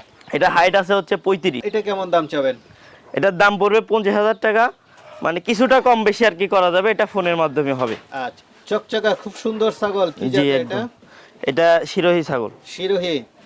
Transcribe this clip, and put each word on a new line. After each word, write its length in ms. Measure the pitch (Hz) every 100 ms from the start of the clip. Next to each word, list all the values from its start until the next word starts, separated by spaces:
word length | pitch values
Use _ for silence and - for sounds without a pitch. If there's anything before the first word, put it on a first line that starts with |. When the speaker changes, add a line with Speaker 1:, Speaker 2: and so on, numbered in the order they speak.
| - _ - 147
Speaker 1:
এটা 120 | 180 175
হাইট 180 | 180 196
আছে 120 | 180 196
হচ্ছে 160 | 165 196
পঁয়ত্রিশ। 380 | 190 190 185 123 208
Speaker 2:
এটা 100 | 214 202
কেমন 180 | 196 185
দাম 100 | 170 156
চাবেন? 240 | 151 135 120 - - - - - -
Speaker 1:
এটার 180 | 196 180
দাম 100 | 202 202
পড়বে 200 | 202 220 190
পঞ্চাশ 240 | 220 196 208
হাজার 160 | 214 226 220
টাকা, 180 | 214 240 - _ - - -
মানে 140 | - 170
কিছুটা 360 | 240 214 254 262 254
কম 120 | 226 214
বেশি 140 | 208 220
আর 60 | 170
কি 60 | 196
করা 140 | 202 180
যাবে, 140 | 175 208
এটা 120 | 214 208
ফোনের 240 | 202 175 170
মাধ্যমে 300 | 156 139 139 131
হবে। 160 | 120 107 - 135 123
Speaker 2:
আচ্ছা, 160 | - _ _ -
চকচকা 440 | 208 - 220 208 185
খুব 100 | 208 -
সুন্দর 260 | 226 220 220 214
ছাগল। 280 | 208 196 175 -
কি 80 |
Speaker 1:
জি, 60 | 131
Speaker 2:
জাতের 300 | 131 139 135
Speaker 1:
একদম। 180 | 120 -
Speaker 2:
এটা? 100 | 240 - - - - _ -
Speaker 1:
এটা 160 | 135 170 170 147
শিরোহী 320 | 196 175 175 156
ছাগল। 220 | 131 107 - -
Speaker 2:
শিরোহী। 420 | - 190 196 180 147 113 _